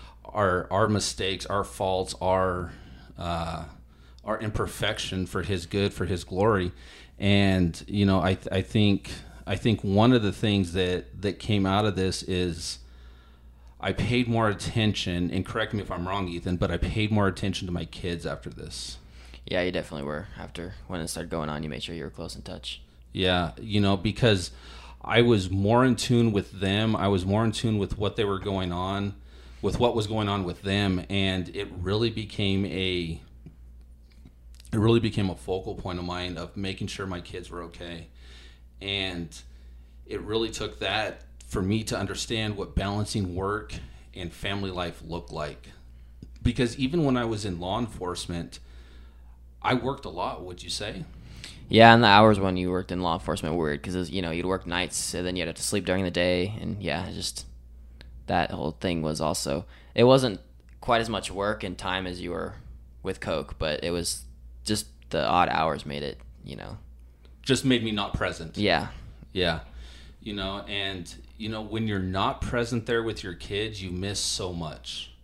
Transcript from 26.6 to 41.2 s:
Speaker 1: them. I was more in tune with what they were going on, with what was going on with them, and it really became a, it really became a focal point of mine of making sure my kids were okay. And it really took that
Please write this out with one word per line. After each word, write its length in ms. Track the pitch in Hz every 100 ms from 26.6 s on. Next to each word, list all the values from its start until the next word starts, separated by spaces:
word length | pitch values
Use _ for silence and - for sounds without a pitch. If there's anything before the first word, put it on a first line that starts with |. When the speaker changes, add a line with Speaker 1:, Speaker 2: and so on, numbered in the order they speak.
Speaker 1:
them. 340 | 95 101 110 104
I 140 | 95
was 180 | 98 87
more 180 | 101 113
in 60 |
tune 260 | 107 113 107
with 180 | 95 -
what 160 | 101 -
they 80 | 101
were 140 | 95
going 320 | 95 95 92
on, 420 | 87 92 98 101 98 - - - -
with 180 | 101 -
what 160 | 120 117
was 120 | 101
going 220 | 110 104
on 160 | 101 87
with 180 | 82
them, 420 | 98 98 101 92 87
and 440 | 98 95 95 87 98
it 120 | 101 90
really 300 | 90 107 117
became 560 | 110 104 - 101 95 98
a, 560 | 85 92 90 82 80 - - - - - - - - - - - - - - -
it 60 | 113
really 200 | 107 117
became 300 | 107 - 98
a 60 | 82
focal 400 | - 95 95 92
point 240 | 95 90
of 60 | 87
mine 320 | 90 90 85
of 200 | 82 -
making 300 | 98 95 104
sure 180 | - 98
my 160 | 87
kids 280 | 85 95 87
were 120 | 87
okay. 440 | 85 85 87 85 82 - - - - - - -
And 480 | 98 98 95 87 82 - - - - - - - -
it 160 | 104
really 280 | 95 110 113
took 300 | - 107 -
that 420 | 98 104 104 -